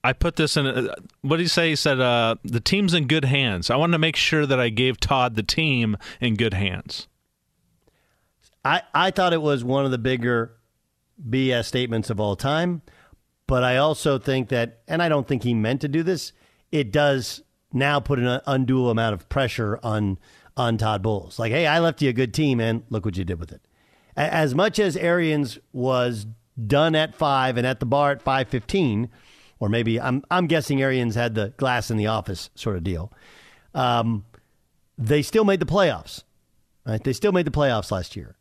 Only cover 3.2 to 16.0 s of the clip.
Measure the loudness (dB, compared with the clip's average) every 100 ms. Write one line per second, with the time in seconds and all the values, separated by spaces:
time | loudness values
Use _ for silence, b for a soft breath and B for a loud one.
3.2 | 2 2 0 -2 0 2 2 2 2 0
4.2 | 0 2 2 2 2 2 0 0 0 2
5.2 | 2 0 -2 0 0 0 0 -2 B B
6.2 | -2 0 0 0 -2 -4 -10 -14 -14 _
7.2 | _ _ _ _ _ _ _ _ _ _
8.2 | _ _ _ _ -2 -2 0 0 2 2
9.2 | 2 2 2 0 0 0 0 0 0 0
10.2 | 0 0 -2 _ _ _ _ _ _ -16
11.2 | -4 0 2 0 0 -2 0 -2 -2 -2
12.2 | -2 -2 0 0 0 -4 b b b b
13.2 | _ _ -2 0 2 2 2 2 0 0
14.2 | 0 -2 0 -2 -2 -6 -6 -2 2 0
15.2 | 0 -2 0 0 0 -2 -2 -2